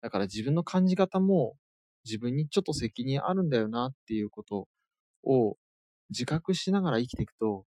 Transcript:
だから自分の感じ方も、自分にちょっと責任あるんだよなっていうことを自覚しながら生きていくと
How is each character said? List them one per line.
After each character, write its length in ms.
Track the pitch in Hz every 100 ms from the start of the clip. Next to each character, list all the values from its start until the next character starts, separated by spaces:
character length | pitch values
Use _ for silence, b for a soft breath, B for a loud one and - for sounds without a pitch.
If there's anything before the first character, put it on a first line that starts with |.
だ 80 | 113
か 80 | 98
ら 80 | 98
自 180 | 104
分 120 | 113 160
の 80 |
感 240 | 170 190 185
じ 80 | 185
方 240 | 190 190
も、 380 | 190 190 120 - _ _ _ _
自 140 | 113 110
分 180 | 120 135
に 140 | 151
ち 80 | -
ょ 40 |
っ 20 |
と 100 | 190
責 320 | 156 117 - 127
任 180 | 135
あ 80 | -
る 120 | 190
ん 60 | 175
だ 80 | 123
よ 100 | 110
な 200 | 117 127
っ 60 | 135 _
て 80 | 110
い 80 |
う 80 | 104
こ 100 | -
と 260 | - 101 - _ _ _ _ _
を 360 | - 131 110 - _ _ _ _ _
自 160 | 104 123
覚 300 | 156 - 185
し 160 | -
な 100 | 196
が 100 | 180
ら 80 | 113
生 80 | 123
き 80 | -
て 60 |
い 40 | 107
く 60 | _
と 320 | 110 98 -